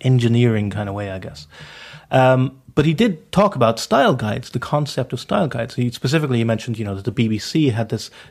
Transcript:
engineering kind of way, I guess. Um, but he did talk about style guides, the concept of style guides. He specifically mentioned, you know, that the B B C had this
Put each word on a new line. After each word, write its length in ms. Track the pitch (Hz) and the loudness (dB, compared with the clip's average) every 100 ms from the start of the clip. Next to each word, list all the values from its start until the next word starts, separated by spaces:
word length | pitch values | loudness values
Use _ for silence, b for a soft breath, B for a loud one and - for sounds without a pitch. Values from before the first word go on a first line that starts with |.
engineering 720 | 131 131 117 117 123 110 101 | 2 4 4 4 4 2 -2
kind 180 | 101 101 | -4 -6
of 60 | |
way, 160 | 101 101 | -6 -8
I 80 | 95 | -8
guess. 280 | 92 - - B B B B B - | -12 -16 -20 B B B B B 0
Um, 520 | 131 127 131 131 - - | 4 6 4 0 -4 -6
but 100 | - | 0
he 80 | 147 | 2
did 400 | 160 233 165 - | 2 0 0 -2
talk 240 | 180 202 143 | 2 2 4
about 220 | 113 113 | 2 2
style 360 | - 226 247 | 0 2 2
guides, 360 | 139 110 123 - | 2 -2 -4 -6
the 80 | - | -10
concept 560 | - 147 147 - 123 | -4 -4 -2 -6 -6
of 60 | 123 | -8
style 280 | - 208 160 | -2 -2 -2
guides. 280 | 123 117 - | -4 -6 -4
He 140 | 123 | -4
specifically 540 | - 131 160 147 120 | -4 -2 0 0 0
mentioned, 340 | 117 110 - 110 | 0 -2 -4 -6
you 60 | |
know, 100 | 104 | -6
that 100 | 98 101 | -6 -4
the 40 | |
B 140 | 104 113 | -2 0
B 100 | 110 | -2
C 300 | - 160 143 | -2 0 0
had 180 | 110 110 | 0 -4
this 200 | 113 - B B | -6 -8 B B